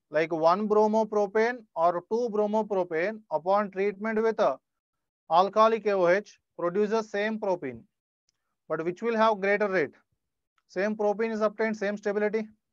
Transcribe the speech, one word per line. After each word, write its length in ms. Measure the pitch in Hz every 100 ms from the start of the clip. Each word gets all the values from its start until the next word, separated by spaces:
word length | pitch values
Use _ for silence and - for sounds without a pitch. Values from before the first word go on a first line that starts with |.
| _
like, 240 | 151 160
one 340 | 165 165 185 214
bromopropane 960 | 208 214 220 220 214 202 214 226 247 214 170
or 280 | 170 175 170
two 180 | 226 247
bromopropane 840 | 208 208 214 220 196 180 160 185 220 -
upon 400 | 151 165 196 208
treatment 500 | 185 202 196 214 220
with 180 | 226 220
a 180 | 180 131 _ _ _ _ _ _ -
alcoholic 540 | 165 196 202 220 226 208
A 60 |
O 160 | 196 175
H 300 | 190 208 - _ -
produces 500 | 170 180 208 220 214
same 300 | 202 208 220
propene. 420 | 208 175 143 117 - _ _ _ _ _ _ _ -
But 160 | 160
which 180 | 160 180
will 140 | 226 220
have 240 | 220 208
greater 300 | 196 202 208
rate? 260 | 190 135 - _ _ _ _ _ _ _
Same 280 | 180 208 214
propene 360 | 208 202 226
is 100 | 220
obtained, 360 | 214 214 226 214
same 180 | 202 208
stability. 520 | 208 202 208 220 214 _ _